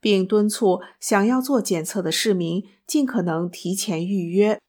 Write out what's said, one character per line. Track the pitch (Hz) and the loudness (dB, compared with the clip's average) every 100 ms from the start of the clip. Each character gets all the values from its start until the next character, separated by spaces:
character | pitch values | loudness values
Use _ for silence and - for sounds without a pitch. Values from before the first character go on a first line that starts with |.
并 | 220 196 190 | 4 2 2
敦 | 214 208 | 2 2
促 | 208 208 185 - _ | 2 2 2 -2 _
想 | - 208 202 | -2 2 2
要 | 254 | 2
做 | 262 269 | 2 0
检 | 196 175 156 | 0 -2 -2
测 | 208 | -4
的 | 175 | -2
市 | 160 220 | -2 0
民 | 190 165 175 - _ _ | 0 0 -4 -6 _ _
尽 | 311 269 | -2 0
可 | 240 | 0
能 | 175 165 175 | -2 -2 -4
提 | - 175 190 | -6 -6 -4
前 | - 165 | -4 -4
预 | 175 196 170 | -2 -2 -2
约。 | 180 208 208 | 2 2 2